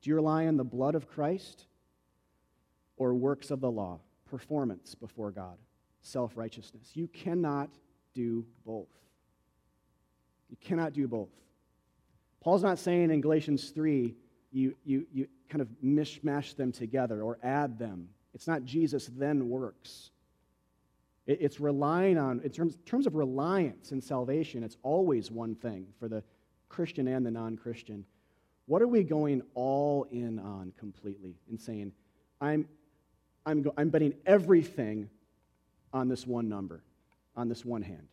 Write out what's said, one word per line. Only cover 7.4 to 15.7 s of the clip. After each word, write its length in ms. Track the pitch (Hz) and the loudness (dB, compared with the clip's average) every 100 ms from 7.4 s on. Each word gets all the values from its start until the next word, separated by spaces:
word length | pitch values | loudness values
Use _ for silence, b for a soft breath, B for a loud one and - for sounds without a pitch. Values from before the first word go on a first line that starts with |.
| 160 143 143 - _ _ _ | 0 0 -4 -10 _ _ _
do 320 | - 120 117 113 - | -6 -4 -4 -6 -14
both. 220 | - 110 90 _ _ _ _ _ _ _ _ _ _ _ _ _ _ _ _ | -10 -10 -10 _ _ _ _ _ _ _ _ _ _ _ _ _ _ _ _
You 80 | 120 | -20
cannot 320 | - 175 160 | -4 -2 0
do 160 | 139 131 | 0 -2
both. 240 | 113 98 - _ _ _ _ _ _ _ _ _ _ | -2 -4 -12 _ _ _ _ _ _ _ _ _ _
Paul's 220 | - 185 | 4 4
not 160 | 196 180 | 4 2
saying 320 | 180 175 170 | 2 4 4
in 100 | 147 | 4
Galatians 500 | 143 151 151 139 - | 4 2 2 -2 -2
three, 440 | - 156 143 120 117 _ _ _ | -2 2 2 0 -4 _ _ _
you, 240 | 131 131 - | 0 0 -2
you, 200 | 151 135 165 | -2 -2 -2
you 140 | 135 135 _ _ | -6 -6 _ _
kind 140 | 156 | -4
of 60 | 123 | -4